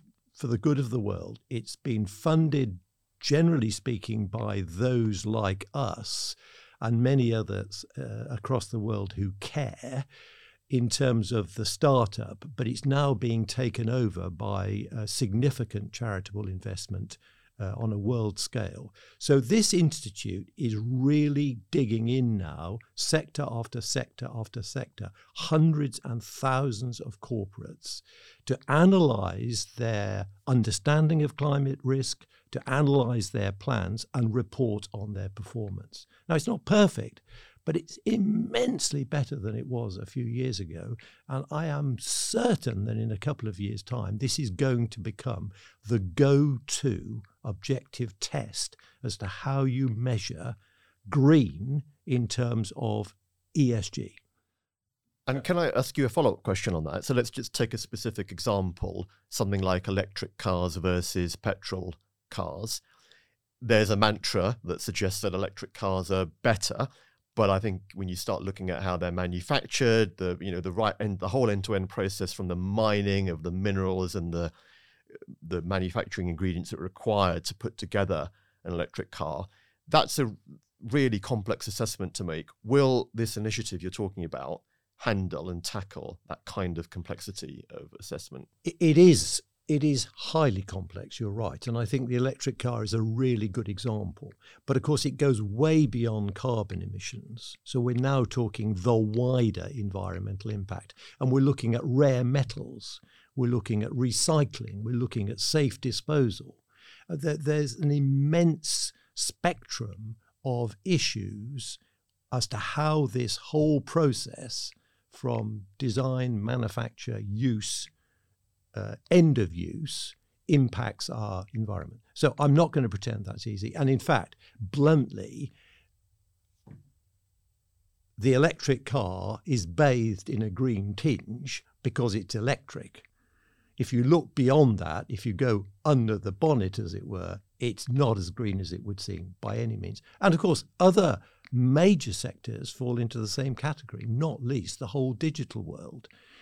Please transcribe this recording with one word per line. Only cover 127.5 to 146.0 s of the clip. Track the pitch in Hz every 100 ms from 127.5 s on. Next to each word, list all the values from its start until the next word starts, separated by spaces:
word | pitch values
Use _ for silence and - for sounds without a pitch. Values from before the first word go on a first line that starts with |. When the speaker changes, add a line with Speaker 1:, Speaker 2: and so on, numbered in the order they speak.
| _ _ _ _ _ _ -
Speaker 1:
the | 113
electric | 127 156 - - 127
car | - 143 95 92 95 110
is | - 127 85
bathed | 85 143 127 113 95 -
in | 107
a | 110
green | 95 131 107 101
tinge | 98 160 117 - 117 139 - - _
because | 123 127 120
it's | 101 98 113
electric. | 117 - - - - - - _ _ _ _ _ _ -
If | 127
you | 123
look | 127 165 - -
beyond | 123 143 135 98
that, | 85 78 -
if | - 117
you |
go | 90 127 104 98 -
under | 151 139 110 104
the | 101
bonnet, | 95 160 135 95 95
as | 101
it | - -
were, | 92 87 101 - _
it's | 120 101 -
not | 131 131 104
as | 90
green | 95 110 95
as | 85
it | 87
would | 104 98
seem | - 87 92 95
by | 107 110
any | 117 107
means. | 95 - - -
And | 202
of | 165
course, | 190 156 - -
other | 185 190 185 - - _ _
major | 123 123 143 185 185 -
sectors | - 123 - - 110 -
fall | - 123 120
into | 117 117
the | 107
same | 120 135 120
category, | 147 147 120 110 110
not | 117 156 -
least | 123 135 87 -
the | 107
whole | 143 131
digital | 113 160 156 120 113
world. | 90 - - -